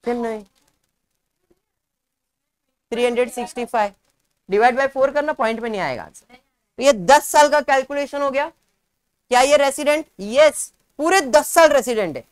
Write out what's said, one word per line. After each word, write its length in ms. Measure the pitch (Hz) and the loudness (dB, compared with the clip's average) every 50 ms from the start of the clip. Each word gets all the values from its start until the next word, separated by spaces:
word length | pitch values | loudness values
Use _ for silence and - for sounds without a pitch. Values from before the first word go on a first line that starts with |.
| _ | _
फिर 100 | 233 240 | -6 -6
नहीं, 280 | 240 233 233 220 220 208 _ _ _ _ _ _ _ _ _ _ _ _ _ _ _ _ _ _ _ _ _ _ _ _ _ _ _ _ _ _ _ _ _ _ _ _ _ _ _ _ _ _ _ _ _ _ _ _ _ - | -6 -6 -8 -8 -10 -14 _ _ _ _ _ _ _ _ _ _ _ _ _ _ _ _ _ _ _ _ _ _ _ _ _ _ _ _ _ _ _ _ _ _ _ _ _ _ _ _ _ _ _ _ _ _ _ _ _ -6
थ्री 120 | 226 240 | -2 -2
हंड्रेड 260 | 247 240 233 247 240 | -2 0 -2 -4 -4
सिक्सटी 340 | - - 240 240 - 247 240 | -4 -12 -12 -12 -10 -12 -12
फ़ाइव, 280 | 226 - 233 214 202 190 _ _ _ _ _ _ _ _ _ _ _ | -6 -2 -4 -4 -4 -6 _ _ _ _ _ _ _ _ _ _ _
divide 300 | 185 208 226 247 240 247 | -2 2 2 2 2 0
by 80 | 269 269 269 | -4 -4 -2
four 160 | 269 262 277 277 | 0 -2 0 0
करना, 180 | 294 285 302 302 | -2 -4 -4 -4
point 280 | - 262 220 226 220 | -4 -4 -6 -6 -6
में 100 | 220 240 | -8 -8
नहीं 100 | 220 196 | -8 -6
आएगा 220 | 175 147 131 110 82 | -6 -6 -8 -10 -12
answer। 320 | 76 _ - _ _ _ | -16 _ -20 _ _ _
तो 480 | _ _ _ _ _ _ _ _ - 247 | _ _ _ _ _ _ _ _ -2 0
ये 100 | 277 285 | 2 2
दस 360 | 208 175 170 269 294 294 - | 2 4 4 4 4 4 2
साल 200 | - 311 294 294 | 4 4 4 4
का 120 | 269 294 | 4 0
calculation 640 | 269 - 277 269 262 262 285 285 285 262 - 285 285 | 0 0 0 -2 0 -2 -6 -6 -6 -6 -6 -6 -6
हो 80 | 277 | -4
गया। 180 | 262 269 285 330 | -4 -4 -6 -6
क्या 920 | _ _ _ _ _ _ _ _ _ _ _ _ _ _ _ _ 247 240 | _ _ _ _ _ _ _ _ _ _ _ _ _ _ _ _ 2 2
ये 160 | 262 277 285 | 4 4 4
resident? 500 | 294 285 277 269 - 302 277 294 311 311 _ _ - | 4 2 2 -2 -2 -2 -2 -2 -2 -4 _ _ -14
Yes, 520 | 190 208 220 269 302 302 - - - - _ _ _ _ _ - | -12 -4 2 4 4 4 2 0 -12 -14 _ _ _ _ _ -4
पूरे 220 | 294 330 370 392 | -2 0 0 0
दस 280 | 294 262 226 302 285 - | 0 2 2 2 2 2
साल 200 | - 349 330 311 | 2 4 4 6
resident 480 | 294 277 226 254 240 214 202 170 139 | 4 2 0 0 -4 -4 -4 -6 -6
है। 80 | 127 113 _ | -10 -14 _